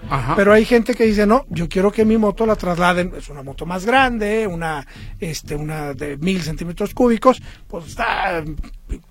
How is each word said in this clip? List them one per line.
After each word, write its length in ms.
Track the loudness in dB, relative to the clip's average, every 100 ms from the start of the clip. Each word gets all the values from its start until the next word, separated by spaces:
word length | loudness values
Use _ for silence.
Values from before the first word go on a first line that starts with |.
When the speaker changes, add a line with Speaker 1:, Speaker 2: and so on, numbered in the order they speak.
| -4
Speaker 1:
Ajá. 260 | -2 0 4
Speaker 2:
Pero 180 | 6
hay 100 | 6
gente 300 | 6 4 2 2
que 100 | 2
dice, 200 | 4 4
"No, 200 | 4 2
yo 180 | -4 -4
quiero 240 | 0 2
que 140 | 4 4
mi 120 | 4
moto 280 | 2 2 0
la 100 | 0
trasladen, 560 | 0 2 2 2 -2 -6
es 100 | -14
una 140 | -14
moto 240 | -12 -12 -8
más 200 | -6 2
grande, 600 | 4 4 2 0 0 -2
una, 380 | -2 -4 -6 -8 -14 -14 -10
este, 360 | -8 -8 -8 -6
una 380 | -6 -6 -6
de 240 | -8 -8 -4
mil 240 | -2 -2
centímetros 520 | -4 -6 -8 -6 -6
cúbicos, 480 | 2 2 4 4 2 -2 -20 -16
pues 200 | -14 -12
está 560 | -6 -2 -2 -2 -4 -6 -8 -10 -14 -12 -14 -14